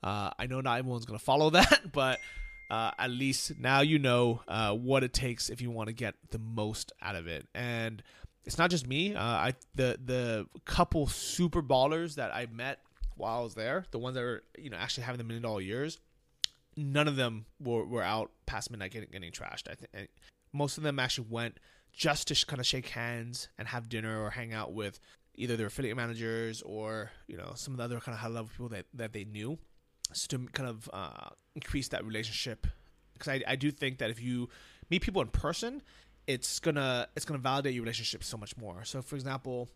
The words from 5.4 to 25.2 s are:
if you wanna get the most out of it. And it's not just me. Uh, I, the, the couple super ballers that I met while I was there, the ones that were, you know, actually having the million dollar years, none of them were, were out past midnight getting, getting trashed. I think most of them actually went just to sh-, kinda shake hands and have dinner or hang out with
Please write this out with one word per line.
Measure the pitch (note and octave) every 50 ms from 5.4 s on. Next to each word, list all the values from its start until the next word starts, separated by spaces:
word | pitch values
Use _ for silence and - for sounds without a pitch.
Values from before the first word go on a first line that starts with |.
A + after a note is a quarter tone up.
| - -
if | A2+ A#2+
you | B2 A#2+
wanna | A#2 A2+ A2 G#2+ A2+
get | A#2 B2 G#2 - _ _ -
the | - A2
most | A2 A2 A2+ A2 G#2+ G#2+ A2 - - - - _
out | - - G2+
of | F2+ E2 E2
it. | E2+ D2 - - _
And | - A#2+ A#2+ A#2+ A#2 A2+ A2+ A2+ G#2 - - - - - - _ _ _
it's | - - -
not | E3 F3+
just | F3 E3+ B2+
me. | B2 B2+ C#3+ F3 G3+ G#3
Uh, | - G2+
I, | A#2 A#2 F2+ D2+ A#2+ A#2+ - - _ _
the, | - C3 B2+ A#2+ - C3
the | B2 B2+ B2+ B2 A#2+ A2+ A2 G#2 - _ - _
couple | - - - F3 - - E3+ D3 B2
super | - - - - - - F3 F3 - F3 D#3
ballers | B2+ C3+ C3 B2+ C#3+ D#3 E3 E3+ E3+ C#3+
that | C#3+ B2+ G#2+ -
I | - B2 A#2
met | A2+ A2+ B2 C3+ C#3 - _ _ _ _ - - -
while | - - G#2 A2+ A#2+
I | A#2+
was | A2+ G2
there, | G#2+ A2 A#2 C#3 F#3 F#3 -
the | - A#2+
ones | A#2+ B2+ B2+
that | B2+
were, | A#2+ B2 A#2 G#2 - _ _ -
you | - C#3+
know, | G#2+ E2+
actually | F#2+ B2 - - A#2+
having | A#2+ B2+ B2
the | A#2
million | A2+ A#2 A#2 A2+
dollar | A#2 A2 G2+
years, | F#2+ F#2 G#2 A#2+ C#3+ D#3+ E3 - _ _ _ _ _ _ _ _ _ - _ _ _ _ -
none | - D3+ C#3 C3+ C#3+ D3+ D3+
of | C#3+
them | C3+ C3 A#2+ A2+ A2 A2 - - _
were, | D3+ B2 A#2 A#2 F#2+
were | C#2 A#2 A#2 G2
out | F2 G#2+ A2 A2 - _ _ _
past | - - G#2 - -
midnight | A#2+ G#2+ G2 F#2+
getting, | G2 A2+ G#2+ -
getting | - F#2+ F2 E2
trashed. | E2 - - G1+ - - - -
I | -
think | - - - - G2 G2 - _ _ - - _ _ _ _
most | - C#3+ D3 C#3 - -
of | D#3
them | D3+ C#3 C3+
actually | B2+ B2 - - B2 A2
went | A2+ A#2 A#2 A#2 - - _ - - - _ _ _
just | - - D#3+ C#3+ D3 - -
to | C#3+
sh-, | - -
kinda | - - C3 B2
shake | - - C3 A#2+ -
hands | - A#2+ A#2 A#2 A#2+ A#2 A#2 A#2+ A#2+ - - - _ -
and | G#2+ A2+
have | B2 B2 A#2 A2+
dinner | A#2+ A2+ A2 A2 A2 A2
or | A2 G#2
hang | G#2+ B2 A#2 A2+ A2+
out | A2 G#2+ - F2+
with | G#2+ G#2 G2+ G2 - - - - _